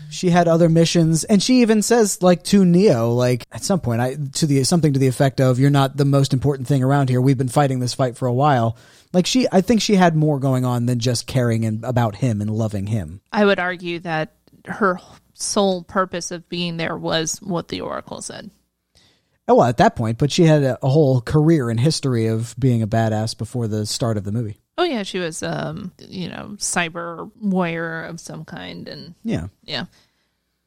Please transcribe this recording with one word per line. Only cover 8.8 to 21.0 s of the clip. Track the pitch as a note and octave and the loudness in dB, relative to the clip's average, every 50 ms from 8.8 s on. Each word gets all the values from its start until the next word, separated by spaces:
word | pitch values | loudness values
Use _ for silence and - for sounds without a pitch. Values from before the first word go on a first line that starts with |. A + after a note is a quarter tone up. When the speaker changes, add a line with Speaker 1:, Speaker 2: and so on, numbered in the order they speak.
| - - _ _ _ _ | -14 -20 _ _ _ _
Speaker 1:
Like, | - F#3 F3 | 0 0 0
she, | - - B3+ A#3+ - | 2 0 0 0 2
I | - G3 | 2 2
think | F#3 - A#3+ G#3 | 2 4 2 2
she | - - G#3 | 2 2 4
had | F#3 F3+ E3+ D#3+ | 4 4 4 4
more | D#3 D3+ D#3 D3 C3 | 2 2 2 0 0
going | C3 C#3 C3 B2+ B2+ | 0 0 0 0 0
on | B2+ B2 A#2+ A#2+ | 0 -2 0 0
than | B2 B2 A#2 | 0 -2 0
just | A2+ B2+ A#2+ - - | 0 -2 -2 -2 -4
caring | - - C3+ A#2+ A#2+ A2+ A2 A2+ | -4 -2 0 0 0 0 0 -2
and, | A2+ G#2+ A2 A#2 | -2 -4 -4 -6
about | B2+ A#2+ A#2+ A#2+ A2 G#2 | -4 0 0 0 0 -2
him | - C3+ B2 A2 G2+ | -2 -2 -2 -2 -2
and | G#2 G#2+ | -2 -4
loving | G#2+ A2 A2+ G#2+ G2+ G2 G2 | -2 -2 -4 -4 -4 -6 -4
him. | G#2 A2 G#2+ E2+ D2+ F2 G2+ _ _ | -4 -4 -4 -6 -8 -12 -18 _ _
Speaker 2:
I | - G#3+ G#3 | -2 0 2
would | G3+ G3 F3+ | 2 2 0
argue | F3+ F3+ F3+ E3+ F3+ F3 E3+ E3+ | -2 -6 -6 -8 -8 -8 -8 -8
that | F3 F3 D#3+ D#3 D#3 - _ _ _ _ _ _ _ | -6 -6 -4 -4 -6 -6 _ _ _ _ _ _ _
her | - F#3 - A3 F#3+ F3+ F#3 - - - - _ _ _ | -14 -4 -2 0 0 0 -2 -8 -18 -20 -20 _ _ _
sole | - - - - G#3+ G3+ G3 F#3 F3+ | -12 -10 -4 -2 0 0 0 0 -4
purpose | F3 - - G3 F#3 F#3 - F3 - - | -8 -6 -4 -4 -2 -2 -6 -10 -10 -10
of | F3+ E3+ - _ | -12 -12 -12 _
being | F3 F3 F3 F3 E3+ | -6 -6 -6 -6 -6
there | E3 D#3+ - E3 | -6 -6 -8 -8
was | E3+ D#3+ E3+ E3+ E3 D#3+ - - - | -8 -6 -4 -4 -4 -4 -4 -8 -8
what | - - F3 E3 - - | -8 -6 -6 -6 -6 -8
the | - F#2 | -10 -10
Oracle | - D2 C2 C2+ - - - - | -8 -8 -10 -10 -10 -12 -16 -14
said. | - - - - - G3+ - _ _ _ _ _ _ _ _ _ _ _ _ _ _ _ _ _ _ - | -14 -14 -16 -16 -18 -18 -20 _ _ _ _ _ _ _ _ _ _ _ _ _ _ _ _ _ _ 2
Speaker 1:
Oh, | B3 | 4
well, | C4 C#3 A#2+ | 4 4 4
at | A#2+ - | 4 4
that | F3+ A3+ - | 4 4 2
point, | - A2+ A2 A2+ - | 0 -4 -4 -2 -2
but | D3+ C3+ | -2 0
she | - - E3+ | 2 4 4
had | D#3+ D#3 D3+ | 6 6 4
a, | C#3 C3 A#2 - - | 4 0 -2 -2 -2
a | C3+ | 2
whole | C3+ D#3+ | 4 4